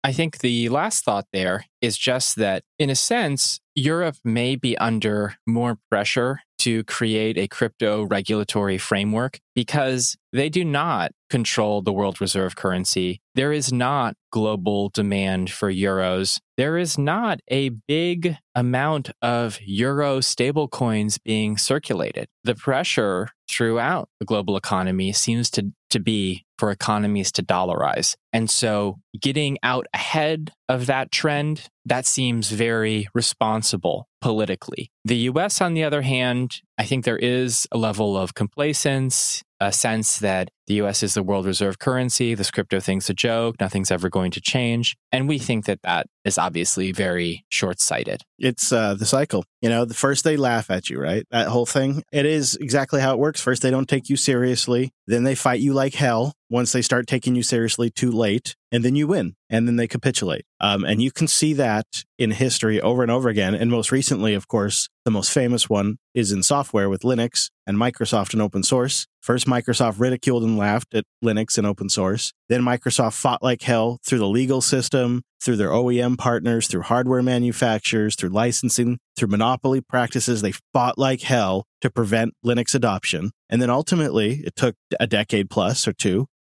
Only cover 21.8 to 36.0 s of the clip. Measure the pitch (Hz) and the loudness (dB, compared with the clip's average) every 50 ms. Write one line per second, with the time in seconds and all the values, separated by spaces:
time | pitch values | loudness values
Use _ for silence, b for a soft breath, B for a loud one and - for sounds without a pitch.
21.8 | - - 117 85 67 53 - 50 - - _ _ - - 139 - - 143 131 135 | 0 -4 -4 -4 -4 -4 -6 -8 -12 -12 _ _ -4 -4 -4 -2 0 0 0 0
22.8 | 180 - - - 110 101 92 90 107 127 - _ _ - - - 120 113 113 117 | 0 0 0 0 2 2 0 -2 -2 -6 -8 _ _ -8 -4 0 0 0 0 0
23.8 | 117 143 180 156 - - _ - 104 - 113 104 95 87 98 95 - - 104 92 | 0 0 -2 -2 -4 -8 _ -12 -4 -2 -2 -2 0 0 -2 -2 -2 -2 -2 0
24.8 | 92 95 92 95 95 95 104 - - - 117 120 120 - - - 101 101 - _ | 0 0 0 0 -2 0 0 -2 0 0 0 0 0 -2 -2 -2 -4 -4 -6 _
25.8 | _ - - 117 90 117 110 104 98 95 92 92 - _ _ - 117 104 98 - | _ -4 -4 -2 0 0 0 0 0 -2 -2 -6 -8 _ _ -2 -2 -2 -2 -2
26.8 | - - 107 104 104 104 104 101 95 - - - 92 - 92 90 92 90 85 - | -2 -2 0 0 0 0 0 0 -2 -2 -2 -4 0 0 0 0 2 0 0 0
27.8 | 71 71 - - 90 - - _ _ - - 113 113 107 - - 127 113 107 104 | 0 0 0 0 -2 -2 -4 _ _ -4 -2 -2 0 0 0 0 0 0 0 0
28.8 | 104 101 95 - _ _ - 104 - 139 135 151 147 139 139 - - 127 127 127 | -2 -2 -4 -8 _ _ -14 -4 -4 -2 -2 0 -2 -2 -4 -2 -2 0 0 0
29.8 | - - - - - - - 156 151 156 160 160 151 156 - _ _ - 131 127 | -4 -4 -6 -6 -4 -2 -2 0 0 0 -2 -4 -6 -10 -14 _ _ -2 -2 -2
30.8 | 123 123 135 131 131 - - - - 156 147 143 147 151 156 151 - - _ _ | 0 0 0 -2 -2 -4 -4 -2 0 0 0 0 0 -2 -4 -6 -8 -16 _ _
31.8 | - - 127 127 131 - - - 131 123 117 117 104 98 110 104 117 117 117 113 | -4 -2 -2 0 0 0 0 0 0 0 0 0 -2 -2 -2 0 0 0 0 0
32.8 | 110 107 110 107 101 101 - 120 117 - - - 113 110 110 113 110 - - 92 | 0 0 0 -2 -4 -2 -2 -2 0 0 0 0 0 0 0 0 0 -2 -2 -2
33.8 | - 87 - - - _ _ - - 123 110 107 107 98 95 - - - - - | -2 -2 -4 -4 -6 _ _ -4 -2 -2 0 0 0 -2 -2 -6 -8 -12 -10 -10
34.8 | - - _ _ - - 123 117 117 127 127 156 185 208 - - 190 175 165 160 | -12 -12 _ _ -4 -2 0 0 0 0 0 0 0 0 0 0 0 0 0 0
35.8 | 160 147 147 147 | 0 0 0 0